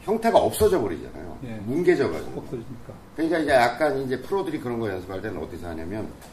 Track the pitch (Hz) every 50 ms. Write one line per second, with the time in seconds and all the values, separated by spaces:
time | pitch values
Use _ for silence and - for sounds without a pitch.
0 | - 180 226 220 226 226 185 147 - - - - 214 196 185 151 110 95 80 62
1 | 62 - - 71 78 85 - - 127 120 113 107 98 113 139 170 175 180 170 139
2 | 123 92 80 - - - - - - - 139 117 113 - 113 - - - - -
3 | - - - 151 160 160 175 165 151 135 - 120 120 - - - 156 147 135 135
4 | 135 127 131 127 - - 196 196 170 165 151 135 - 123 117 113 113 104 92 92
5 | 85 98 95 95 98 107 95 78 78 - 87 78 82 87 80 80 82 85 104 110
6 | 92 80 - - - -